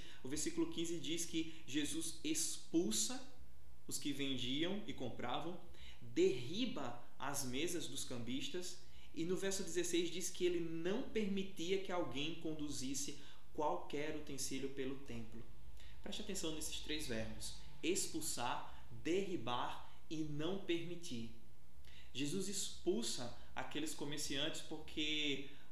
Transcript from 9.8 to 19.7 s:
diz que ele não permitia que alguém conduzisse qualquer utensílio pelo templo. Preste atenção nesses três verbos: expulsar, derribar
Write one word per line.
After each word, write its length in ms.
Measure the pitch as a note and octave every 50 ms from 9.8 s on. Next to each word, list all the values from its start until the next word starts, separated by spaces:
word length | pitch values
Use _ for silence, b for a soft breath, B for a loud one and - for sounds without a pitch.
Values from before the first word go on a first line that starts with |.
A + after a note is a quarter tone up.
| E3 - F3+ E3+ F3 E3
diz 200 | D3+ F3+ F3+ -
que 160 | - - F3+
ele 140 | F3 F3 E3+
não 440 | E3+ E3 E3 E3 E3 F3 G3+ B3+ C#4
permitia 800 | - - A3+ G#3 F#3+ G3 G3 F#3+ - - - E3 F3 F#3+ F#3+ F#3+
que 80 | -
alguém 440 | F3+ F3+ D#3+ C3+ B2+ C#3 D3 D#3+ E3
conduzisse 840 | E3 - D#3+ D#3 D3 D3 D3 C#3 B2 B2+ C3+ C#3 C3 - D3+ D3 B B B B B B B -
qualquer 600 | - D3+ D3+ F3 F3 - - - C#3+ D3 D#3 D#3
utensílio 540 | D3+ D3+ - C#3+ C3+ - - C3+ C3+ C3+ C3+
pelo 260 | C3 C3+ C3 C3 C#3 C3
templo. 440 | - - A#2 A#2 A2+ G#2+ A2 A2+ A2 - - - - - B B B B B B
Preste 220 | - A3 G#3 - G#3
atenção 320 | - F#3+ - - D#3+ D#3
nesses 240 | D#3 - - - -
três 260 | - D3+ D3+ D3+ D3+
verbos: 460 | C3+ A#2 A2 A2 G#2+ G#2+ G#2+ - - - B B B B B -
expulsar, 1000 | D3 F#3+ - - - - D#3 C#3+ - - - A#2+ B2+ C#3+ C#3+ - - - - - - A#2 A#2 A#2
derribar 840 | D3+ E3+ G3 G3 F#3+ F#3 C#3 A2+ B2 B2 B2 C#3 D#3